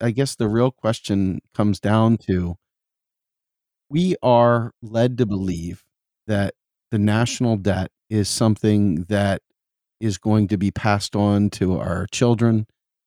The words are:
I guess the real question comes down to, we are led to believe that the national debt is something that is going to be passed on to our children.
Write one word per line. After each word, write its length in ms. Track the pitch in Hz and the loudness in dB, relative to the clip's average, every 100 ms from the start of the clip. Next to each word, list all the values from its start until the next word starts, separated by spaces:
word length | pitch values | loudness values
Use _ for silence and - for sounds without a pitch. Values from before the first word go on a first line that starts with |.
I 100 | 117 | -4
guess 240 | 113 139 - | -2 -4 -2
the 140 | 110 | -2
real 220 | 113 127 | 2 0
question 680 | - 110 113 - 98 95 87 - | 0 -4 -4 -2 -2 0 -4 -8
comes 260 | - 104 98 | -2 -2 0
down 380 | 101 110 113 113 - | 0 2 2 2 0
to, 300 | 92 87 87 _ _ _ _ _ _ _ _ _ _ _ _ _ | -2 -4 -8 _ _ _ _ _ _ _ _ _ _ _ _ _
we 260 | 147 185 165 | -2 -2 0
are 500 | 123 120 120 120 113 - | 2 4 4 2 -2 -10
led 360 | 110 113 123 123 | -6 0 0 2
to 60 | 113 | -2
believe 600 | 98 95 85 85 87 _ _ _ _ - | 0 -4 -4 -8 -12 _ _ _ _ -4
that 260 | 101 98 - _ _ _ | -2 -2 -6 _ _ _
the 80 | 107 | 0
national 560 | 104 107 123 - 120 110 | 2 2 0 -2 -2 0
debt 360 | 95 92 92 - _ | 0 -2 -4 -10 _
is 180 | 110 95 | -2 -2
something 800 | - 113 104 107 107 101 78 90 | 0 0 2 2 2 2 -2 -2
that 340 | 104 101 95 - _ _ _ _ _ | -2 0 -2 -8 _ _ _ _ _
is 160 | 113 92 | -6 -4
going 300 | 107 107 101 | 0 2 2
to 80 | 101 | 0
be 140 | 98 | -2
passed 440 | - 110 101 - 104 | 0 0 0 -2 -2
on 340 | 104 101 101 | 2 2 0
to 280 | - 92 92 | 0 -2 -2
our 280 | - 87 92 | -4 -6 -6
children. 560 | - 120 110 117 110 107 _ _ _ | -2 0 2 2 0 -2 _ _ _